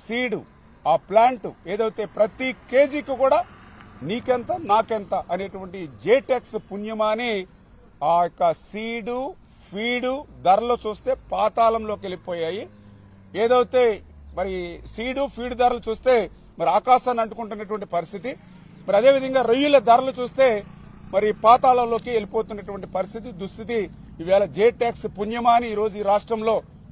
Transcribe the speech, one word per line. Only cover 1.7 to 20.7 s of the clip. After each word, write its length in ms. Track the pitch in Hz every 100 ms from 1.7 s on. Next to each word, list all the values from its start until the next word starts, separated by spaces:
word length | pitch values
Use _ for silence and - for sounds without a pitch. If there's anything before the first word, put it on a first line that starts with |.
ఏదైతే 300 | 208 220 220 208 -
ప్రతి 320 | 214 - 262 220 -
కేజీకి 440 | 254 285 294 269 254
కూడా 180 | 262 302 - - - - - - 135
నీకెంత 440 | 233 254 240 226 233 233
నాకెంత 440 | 208 220 220 196 190 -
అనేటువంటి 460 | 180 196 196 190 190 160 110
జే 100 | 139 262 -
ట్యాక్స్ 280 | 247 - 214 -
పుణ్యమా 400 | 196 214 220 214
అని 160 | 220 247 208 180 - _ - - - 151
ఆ 20 | 170 175
యొక్క 180 | - 175 156 -
సీడు, 500 | 208 226 233 220 247 277 359 _ - -
ఫీడు 420 | 190 233 247 254 269 294 - 175
ధరలు 300 | 202 240 240
చూస్తే 280 | 214 208 254 262 -
పాతాళంలోకి 720 | 185 208 - 226 226 214 202 202
వెళ్ళిపోయాయి. 560 | 180 - 170 165 196 330 - - - - - - 180
ఏదైతే 420 | 233 247 247 254 240 196 - - - 170
మరి 160 | 190 185 175 165 -
సీడు, 280 | - 240 262 277
ఫీడ్ 200 | - 247 240
ధరలు 200 | 247 240 220
చూస్తే 260 | 220 254 247 202 - - -
మరి 120 | 165 196
ఆకాశాన్ని 440 | 247 247 254 240
అంటుకుంటున్నటువంటి 640 | 220 220 220 208 202 214 196 170
పరిస్థితి. 340 | 165 196 240 - - - - - -
మరి 100 | 196
అదేవిధంగా 420 | 262 277 262 262 233
రొయ్యల 280 | 254 294 277 226
ధరలు 220 | 233 262 254
చూస్తే 280 | 247 - 262 208 202